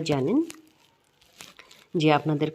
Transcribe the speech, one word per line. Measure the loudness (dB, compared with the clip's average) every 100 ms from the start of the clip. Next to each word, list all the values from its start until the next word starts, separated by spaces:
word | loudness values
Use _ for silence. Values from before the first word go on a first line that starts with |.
| 0
জানেন | -2 0 0 -2 -8 _ _ _ _ _ _ _ -20 -20 -20 -20 -20 _ 0
যে | 2 2
আপনাদের | 2 -2 -2